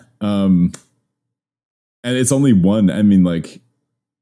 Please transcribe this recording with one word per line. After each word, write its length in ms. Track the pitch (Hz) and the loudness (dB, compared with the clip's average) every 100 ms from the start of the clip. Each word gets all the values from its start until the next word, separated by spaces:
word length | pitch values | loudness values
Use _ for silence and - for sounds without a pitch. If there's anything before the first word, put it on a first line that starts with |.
| _ _ | _ _
Um, 520 | 104 101 98 90 87 - _ _ _ _ _ _ _ _ _ _ _ _ | -6 -2 0 0 -2 -6 _ _ _ _ _ _ _ _ _ _ _ _
and 140 | 120 127 | -6 -4
it's 160 | 127 | -2
only 200 | 135 139 | 0 2
one. 380 | 101 90 107 95 | 2 2 0 0
I 120 | 73 | 0
mean, 200 | 104 98 | 2 2
like, 360 | 90 85 78 - _ _ _ _ _ _ | 2 -2 -8 -18 _ _ _ _ _ _